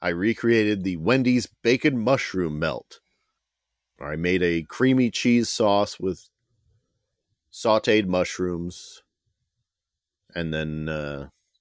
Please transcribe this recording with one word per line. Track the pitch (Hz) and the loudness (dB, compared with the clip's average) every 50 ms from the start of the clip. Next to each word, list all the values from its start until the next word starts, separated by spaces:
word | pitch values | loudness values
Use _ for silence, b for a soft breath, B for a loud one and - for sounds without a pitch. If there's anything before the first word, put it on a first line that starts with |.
I | 87 90 | -4 -4
recreated | 87 85 92 113 113 - - 117 117 113 107 104 107 98 90 | -2 0 0 -2 -2 0 2 2 4 4 4 2 0 -2 -2
the | 95 90 80 | -4 -4 -2
Wendy's | 78 101 127 135 123 127 123 123 110 | 0 0 2 2 2 2 2 2 0
bacon | - _ _ - 117 127 127 - 151 139 120 | -4 _ _ 2 2 2 2 2 0 0 0
mushroom | 107 120 135 127 - - - 92 90 80 76 78 | 0 0 0 0 -2 -6 -4 -4 -2 -2 -2 -2
melt. | 82 80 65 58 - _ - - _ _ _ _ _ _ _ _ _ _ _ _ _ _ _ _ _ _ _ _ | -4 -4 -4 -6 -12 _ -20 -20 _ _ _ _ _ _ _ _ _ _ _ _ _ _ _ _ _ _ _ _
I | 69 73 78 | -8 -8 -6
made | 80 82 87 92 90 | -2 0 0 2 2
a | 90 87 85 85 | 2 2 0 0
creamy | 76 - - - 127 131 131 131 127 113 | -4 -6 -2 2 4 4 4 4 2 0
cheese | - - - 123 120 120 113 - | 0 0 2 4 4 4 2 0
sauce | - - 113 104 101 101 101 - - - | 0 0 2 4 4 2 2 0 -4 -6
with | - 95 90 - - _ _ _ _ _ _ _ _ _ _ _ _ _ _ _ _ _ _ _ _ _ _ _ _ _ | -4 -4 -4 -6 -12 _ _ _ _ _ _ _ _ _ _ _ _ _ _ _ _ _ _ _ _ _ _ _ _ _
sautéed | - - - 113 107 110 - 120 110 107 104 | -16 -4 0 2 2 2 2 4 2 2 2
mushrooms | 90 90 90 90 - - - 92 90 90 85 87 87 - - - - - - _ _ _ _ _ _ _ _ _ _ _ _ _ _ _ _ _ _ _ _ _ _ _ _ _ _ _ | 2 0 0 0 -2 -4 -6 -4 -4 -4 -6 -8 -10 -12 -14 -20 -20 -20 -20 _ _ _ _ _ _ _ _ _ _ _ _ _ _ _ _ _ _ _ _ _ _ _ _ _ _ _
and | 87 85 80 80 | -6 -6 -4 -4
then, | 78 78 78 78 78 78 78 | -4 -4 -4 -6 -6 -6 -6
uh, | 78 76 73 73 73 69 71 69 _ _ _ _ _ _ | -6 -6 -6 -8 -10 -10 -12 -16 _ _ _ _ _ _